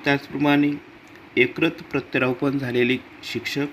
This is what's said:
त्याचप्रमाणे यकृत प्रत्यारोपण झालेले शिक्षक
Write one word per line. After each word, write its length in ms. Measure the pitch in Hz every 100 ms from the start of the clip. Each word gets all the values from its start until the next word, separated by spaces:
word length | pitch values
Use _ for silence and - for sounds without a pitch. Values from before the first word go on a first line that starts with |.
त्याचप्रमाणे 640 | 147 139 - 139 147 143 147 147 - - - - - -
यकृत 460 | 123 - 165 - -
प्रत्यारोपण 640 | 139 - 135 127 123 143 139
झालेले 400 | 127 123 120 127 - -
शिक्षक 440 | - 120 - 143 143